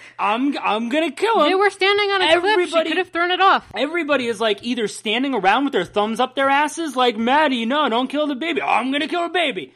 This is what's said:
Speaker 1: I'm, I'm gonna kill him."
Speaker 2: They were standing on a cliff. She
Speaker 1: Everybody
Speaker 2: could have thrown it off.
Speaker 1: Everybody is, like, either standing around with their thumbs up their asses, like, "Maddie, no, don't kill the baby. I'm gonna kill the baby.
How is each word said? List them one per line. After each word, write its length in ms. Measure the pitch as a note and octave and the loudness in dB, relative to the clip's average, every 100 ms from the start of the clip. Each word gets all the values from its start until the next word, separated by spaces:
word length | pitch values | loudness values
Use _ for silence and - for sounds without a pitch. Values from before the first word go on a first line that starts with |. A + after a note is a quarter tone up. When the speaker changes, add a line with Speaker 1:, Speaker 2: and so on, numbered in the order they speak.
| - - | -16 -4
Speaker 1:
I'm, 400 | F#3+ A3+ C#4+ - | -2 0 -2 -2
I'm 280 | F#3 G#3 A#3 | -2 -2 -2
gonna 220 | D4 E4 | -2 -2
kill 300 | - G4+ A4 | -2 0 2
him." 60 | D4+ | 2
Speaker 2:
They 60 | F#4+ | 2
were 140 | G4+ | 0
standing 400 | G4 F#4+ G4+ G#4 | 2 0 2 2
on 100 | G4 | 0
a 40 | D#4 | 2
cliff. 160 | E4+ | 2
She 80 | F#4 | 2
Speaker 1:
Everybody 380 | G4 F4+ E4 D#4+ | 2 2 0 0
Speaker 2:
could 80 | D#4+ | -2
have 120 | F4+ | -4
thrown 200 | E4 F4 | -2 -2
it 80 | F4+ | 2
off. 260 | F#4+ B3 - | 4 4 0
Speaker 1:
Everybody 540 | G3+ C#4+ E4+ D4 C#4 A#3+ | -6 -4 -2 0 0 0
is, 140 | G3+ | 0
like, 220 | A3+ G#3 | 0 -2
either 260 | A#3 A#3+ G#3 | -4 -2 -4
standing 440 | - A3 A3 C#4 | -4 -4 -2 -2
around 300 | B3 F#3 A3+ | 0 2 2
with 80 | C#4 | 2
their 140 | G#3+ F3 | 0 -2
thumbs 340 | G#3 G#3 A3+ | 0 0 0
up 160 | B3+ C#4 | -2 0
their 140 | C4+ | 2
asses, 480 | C#4 D4 D4+ E4 B3+ | 2 0 -4 -6 0
like, 180 | B3 A3+ | 0 2
"Maddie, 500 | A#3 C#4+ D#4 B3+ A3+ | 2 2 2 0 -2
no, 220 | C#4+ C#4+ | 0 0
don't 220 | A3+ B3+ | 0 -2
kill 180 | C#4+ D4+ | -2 -4
the 80 | B3+ | -4
baby. 260 | D#4+ D4 | -4 -4
I'm 300 | - G3+ B3+ | 0 0 0
gonna 160 | C#4+ D#4 | -4 -2
kill 160 | F4 | -4
the 60 | E4+ | -2
baby. 400 | F4 D#4 F#3 C3+ | -2 -2 -4 -10